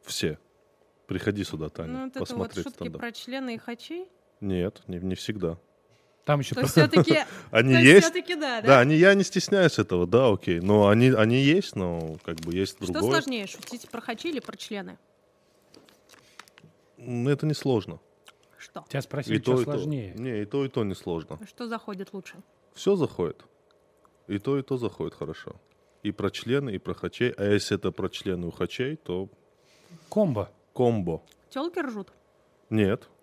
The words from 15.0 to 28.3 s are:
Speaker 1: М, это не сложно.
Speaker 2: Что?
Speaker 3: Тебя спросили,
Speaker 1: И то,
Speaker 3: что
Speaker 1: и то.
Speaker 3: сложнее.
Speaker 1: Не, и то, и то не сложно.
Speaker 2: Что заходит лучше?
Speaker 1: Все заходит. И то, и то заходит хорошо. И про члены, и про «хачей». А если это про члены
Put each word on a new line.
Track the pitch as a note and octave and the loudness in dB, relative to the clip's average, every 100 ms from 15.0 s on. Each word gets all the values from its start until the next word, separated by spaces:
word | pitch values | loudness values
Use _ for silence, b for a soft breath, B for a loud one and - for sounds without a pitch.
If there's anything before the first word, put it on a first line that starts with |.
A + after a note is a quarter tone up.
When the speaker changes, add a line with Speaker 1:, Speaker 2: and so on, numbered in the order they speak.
| _ _ _ _ _ _ _ - _ _ _ - _ _ - _ - _ _ _ | _ _ _ _ _ _ _ -20 _ _ _ -20 _ _ -20 _ -20 _ _ _
Speaker 1:
М, | A#2+ A#2+ B2+ | -10 -4 -2
это | C#3+ D#3 | 0 -2
не | |
сложно. | D3 C#3+ A#2+ F2+ E2 _ _ - _ _ _ | -4 0 0 -2 -16 _ _ -20 _ _ _
Speaker 2:
Что? | - - - | -20 -20 -10
Speaker 3:
Тебя | C#3 | -10
спросили, | - C#3 C3+ A2 | -8 -10 -4 -2
Speaker 1:
И | |
то, | - | 0
Speaker 3:
что | B2+ | 0
Speaker 1:
и | A#2+ | 0
то. | |
Speaker 3:
сложнее. | C#3+ D3+ D3 G2+ F2+ | -4 -6 -6 -8 -10
Speaker 1:
Не, | B2+ A2 | -8 -6
и | G#2 | -6
то, | C#3 | -4
и | C#3 | -4
то | - | -4
не | G#2 | -4
сложно. | F2+ - E2 D#2 D#2 G#3 | -6 -6 -8 -8 -16 -18
Speaker 2:
Что | _ A#3+ | _ -12
заходит | A3+ - G3 F#3+ | -12 -12 -14 -14
лучше? | G3 - F3 - _ _ | -16 -18 -20 -20 _ _
Speaker 1:
Все | - - G3 | -4 0 2
заходит. | C#3 - E2+ - _ _ _ _ _ _ _ _ - | 0 -2 -6 -6 _ _ _ _ _ _ _ _ -8
И | G2+ | -6
то, | C3 C#3+ | -4 -4
и | |
то | C3+ C3+ | -4 -6
заходит | A2+ - E2 | -6 -6 -10
хорошо. | - D2 D#2+ - - _ _ _ _ | -8 -12 -12 -14 -20 _ _ _ _
И | G#2+ | -8
про | G#2 G2 | -4 -4
члены, | - - C3+ C#3+ | -6 -4 -2 -2
и | F#2+ | -8
про | - | -8
«хачей». | F2+ - - B2 - | -8 -8 -2 -2 0
А | |
если | G2+ G2+ - G2 | 0 0 0 -4
это | F#2+ | -4
про | E2+ F#2 | -6 -8
члены | - G2+ | -6 -6